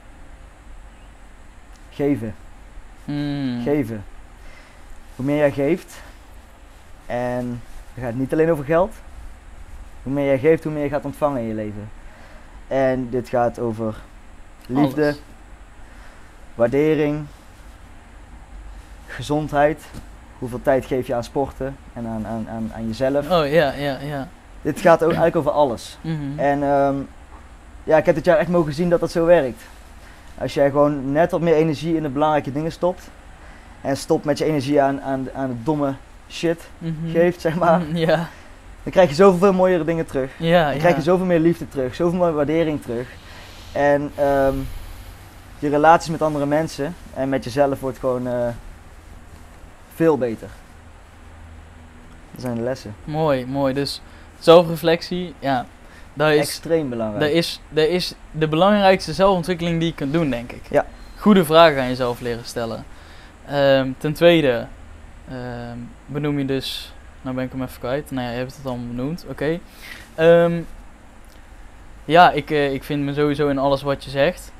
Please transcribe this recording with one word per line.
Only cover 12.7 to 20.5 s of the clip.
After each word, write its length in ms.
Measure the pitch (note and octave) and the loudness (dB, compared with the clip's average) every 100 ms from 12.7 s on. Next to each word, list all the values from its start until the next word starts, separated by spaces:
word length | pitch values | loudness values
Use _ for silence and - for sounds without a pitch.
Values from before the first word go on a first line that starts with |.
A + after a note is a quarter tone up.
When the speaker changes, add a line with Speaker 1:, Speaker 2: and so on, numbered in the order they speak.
| C3 C3+ C3 A#2+ | 0 2 0 -2
Speaker 1:
dit 200 | B2 A#2 | -4 -2
gaat 300 | B2+ A#2+ A2+ | 0 0 0
over 360 | A#2 A2 A2 A2 - - - - - - - | -4 -4 -6 -6 -14 -20 -20 -20 -20 -20 -4
liefde, 340 | C3 D3 C3 | 0 2 2
Speaker 2:
Alles. 160 | D3 C#3+ - - - - - - - - - - - - - - | 0 0 -10 -20 -20 -20 -20 -20 -20 -20 -20 -20 -20 -20 -14 -2
Speaker 1:
waardering, 720 | A#2 C#3 D3+ D3+ D3 D3+ D3 - - - - - - - - - - - - - - - - - - | 0 4 2 2 0 -2 -8 -16 -20 -20 -20 -20 -20 -20 -20 -20 -20 -20 -20 -18 -18 -18 -20 -20 -16
gezondheid. 760 | - A2+ D3 D3+ D3 D3 D#3+ - - - - - - | -12 -4 -4 -2 2 2 0 -10 -18 -18 -20 -20 -12
Hoeveel 220 | B2+ | -10